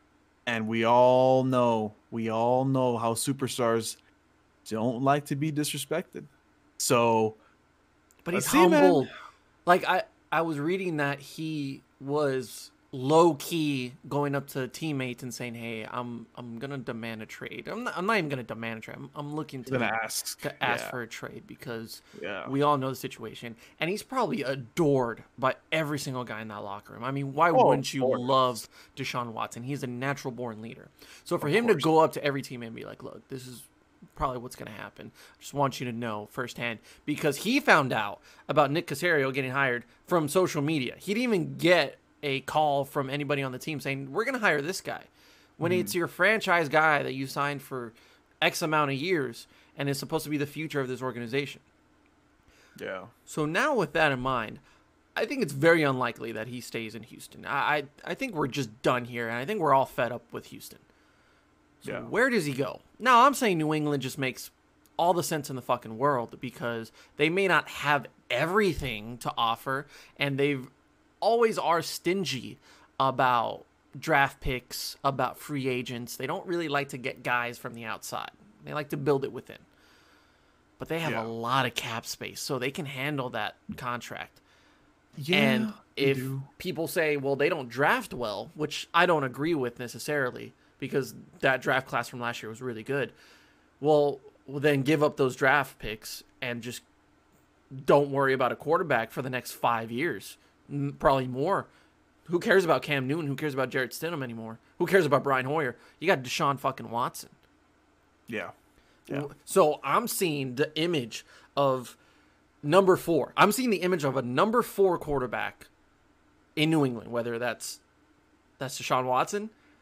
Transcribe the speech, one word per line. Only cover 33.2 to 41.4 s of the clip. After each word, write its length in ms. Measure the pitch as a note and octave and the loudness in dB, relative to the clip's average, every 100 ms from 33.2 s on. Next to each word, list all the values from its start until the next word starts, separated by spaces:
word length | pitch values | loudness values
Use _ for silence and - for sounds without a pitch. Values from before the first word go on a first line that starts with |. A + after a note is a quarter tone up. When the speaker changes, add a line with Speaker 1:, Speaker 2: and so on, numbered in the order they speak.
| - | -14
Speaker 2:
this 180 | C3 B2+ | -14 -12
is 160 | A#2+ - _ _ _ - - | -18 -20 _ _ _ -20 -6
probably 200 | D3 B2+ | -4 -4
what's 200 | B2 - | -10 -12
gonna 140 | A#2+ | -14
happen. 420 | A2 G#2 - - - - - | -12 -14 -14 -18 -18 -20 -20
I 20 | |
just 140 | - | -10
want 260 | C#3+ C#3 - | -2 -2 -2
you 60 | B2 | -6
to 60 | |
know 360 | A2+ A#2+ G#2+ G#2 | -6 -6 -6 -8
firsthand," 480 | - B2 - A#2+ A2+ - - - | -8 -8 -6 -6 -6 -12 -16 -8
because 320 | D3 D#3 C#3+ | 0 0 0
he 200 | G3+ C4+ | 0 0
found 320 | - F3 C3 | 6 6 6
out 300 | B2 G#2 - - - - | 0 -4 -8 -16 -20 -2
about 200 | D3 C#3 | 2 4
Nick 160 | D#3 E3 | 2 -4
Caserio 460 | C#3+ F3 D#3+ C3+ | -2 2 2 2
getting 200 | C3+ C3 | 0 -2
hired 320 | C3+ C3+ A#2+ - _ - | 0 0 0 -6 _ 0
from 220 | F3 D3 | 0 2
social 320 | F#3 F3+ D#3 | 2 2 0
media. 360 | C#3+ D#3+ B2 - | 0 0 -2 -6
He 160 | - | -4
didn't 100 | G#3 | -2
even 320 | B3 G3+ | 2 2